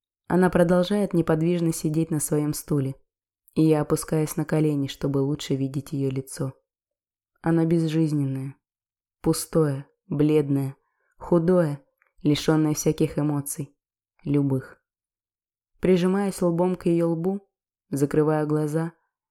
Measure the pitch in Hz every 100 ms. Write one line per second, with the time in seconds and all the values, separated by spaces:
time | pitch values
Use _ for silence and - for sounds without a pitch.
0 | _ _ _ 175 185 175 175 180 180 208
1 | 196 170 160 160 160 175 165 160 160 156
2 | 160 151 - 151 147 151 - 147 135 -
3 | _ _ _ _ _ - 156 156 151 156
4 | - 160 156 - 151 156 156 147 135 -
5 | 143 135 139 147 - 135 135 135 - 139
6 | 135 135 131 - 135 - _ _ _ _
7 | _ _ _ _ 165 165 165 170 160 160
8 | 160 147 139 135 135 - _ _ _ _
9 | _ _ - 160 - 165 156 135 - _
10 | _ 147 151 151 143 139 135 - _ _
11 | _ _ - 175 165 180 160 147 - _
12 | _ _ 147 147 - 156 156 151 156 151
13 | 156 - 147 143 143 - 143 _ _ _
14 | _ _ - 143 139 131 - - _ _
15 | _ _ _ _ _ _ _ _ 175 180
16 | 185 190 202 - 175 170 180 180 180 170
17 | 170 165 175 196 - _ _ _ _ 139
18 | 143 156 151 156 151 151 151 156 165 -
19 | _ _ _